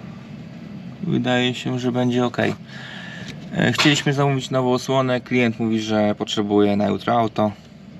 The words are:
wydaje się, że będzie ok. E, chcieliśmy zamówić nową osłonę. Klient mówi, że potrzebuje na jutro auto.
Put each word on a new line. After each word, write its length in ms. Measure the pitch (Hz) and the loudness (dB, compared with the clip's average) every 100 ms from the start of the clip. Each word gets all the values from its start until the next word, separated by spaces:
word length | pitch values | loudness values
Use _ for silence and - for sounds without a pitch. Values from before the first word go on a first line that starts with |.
| - - - - - - - - - - | -16 -16 -16 -16 -14 -14 -14 -14 -12 -8
wydaje 520 | 170 127 123 123 123 | -2 0 2 2 0
się, 240 | 123 135 127 | -2 -4 -2
że 140 | 123 | 0
będzie 320 | 123 123 123 123 | 0 2 2 0
ok. 120 | 117 | 0
E, 1300 | 107 104 - - - - - - - - - - - | -2 -2 -10 -16 -14 -14 -14 -14 -14 -14 -8 0 0
chcieliśmy 400 | 117 151 143 147 | 2 2 2 2
zamówić 380 | 139 139 135 123 | 2 2 0 0
nową 220 | 131 127 | 0 2
osłonę. 480 | 127 - 135 131 123 | 0 2 0 2 0
Klient 400 | - 127 120 113 | 0 2 2 2
mówi, 200 | 113 110 | 0 0
że 340 | 107 107 104 | 2 2 2
potrzebuje 600 | 104 104 - 104 104 101 101 | 0 -2 0 4 6 6 4
na 100 | 101 | 2
jutro 320 | 98 - 120 | 0 2 2
auto. 340 | 113 107 107 101 - - - - | 2 2 0 -2 -16 -20 -20 -20